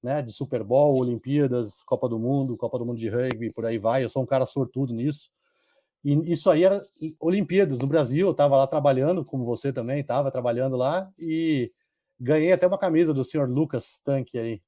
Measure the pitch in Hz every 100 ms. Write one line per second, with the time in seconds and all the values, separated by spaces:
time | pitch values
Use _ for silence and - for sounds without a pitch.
0 | 123 147 127 - 139 123 104 127 147 135
1 | 123 120 127 143 139 123 110 - - -
2 | 127 113 117 139 131 117 117 123 120 120
3 | 110 113 127 113 117 110 113 113 107 131
4 | 120 - 127 135 127 - 127 - 135 113
5 | 131 147 - _ _ _ _ _ _ _
6 | 143 143 156 160 202 156 185 202 - _
7 | 156 - 165 190 170 185 190 127 139 160
8 | 127 139 190 - 147 135 135 151 143 131
9 | 139 185 143 135 120 117 139 123 117 143
10 | 139 123 139 131 123 120 135 127 127 175
11 | 190 _ 165 160 165 147 120 _ _ _
12 | _ _ 127 156 165 180 180 196 190 160
13 | 170 139 131 156 135 127 156 123 - -
14 | - 139 123 123 117 110